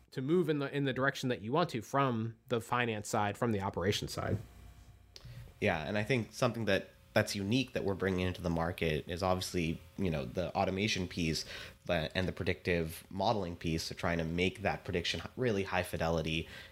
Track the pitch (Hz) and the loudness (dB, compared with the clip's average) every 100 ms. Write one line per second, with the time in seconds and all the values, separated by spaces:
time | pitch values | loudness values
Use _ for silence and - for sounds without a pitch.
0 | - - 135 180 156 147 139 143 139 123 | -12 -6 2 2 4 0 0 0 0 2
1 | 135 - 131 117 107 143 175 120 101 135 | 0 0 0 0 0 2 2 0 0 2
2 | 139 117 113 110 - 120 - 123 120 107 | 4 2 -2 -6 -2 -2 2 0 2 0
3 | - 110 104 101 120 104 98 95 87 - | 0 2 2 2 0 2 0 0 2 2
4 | - - - 98 - - - - - - | -2 -4 -2 -2 -4 -16 -20 -20 -20 -20
5 | - - - - - - 101 85 76 104 | -20 -20 -16 -14 -16 0 2 2 0 0
6 | 104 131 107 - 127 117 104 95 - - | 2 2 0 0 0 2 2 2 2 -10
7 | - 110 104 101 98 127 127 - 95 95 | 0 2 2 0 0 2 0 -2 -2 0
8 | 92 90 92 90 87 85 82 87 82 76 | 2 2 0 0 0 2 0 0 0 0
9 | - 85 95 92 - 92 80 85 - - | -2 -2 2 2 0 -2 0 -2 -8 -4
10 | 98 76 64 - - - 95 92 107 - | 0 0 -2 -4 -2 0 0 0 0 0
11 | 90 - 82 76 - - - - - 87 | -2 -2 0 0 -4 -10 -14 -12 -2 0
12 | 76 95 90 80 92 90 - 87 82 82 | 0 -2 -2 -2 -2 -2 0 0 0 -6
13 | - 95 98 110 87 87 85 80 - - | -10 -2 0 0 -2 -4 -2 0 -2 -4
14 | 90 85 82 85 92 98 98 76 - 87 | 0 0 0 2 0 2 -2 -2 -2 -2
15 | 82 82 - - 127 101 92 92 90 85 | -2 -4 -6 -2 0 0 0 0 0 0
16 | 82 85 80 80 80 - - | 0 2 0 -2 -4 -10 -16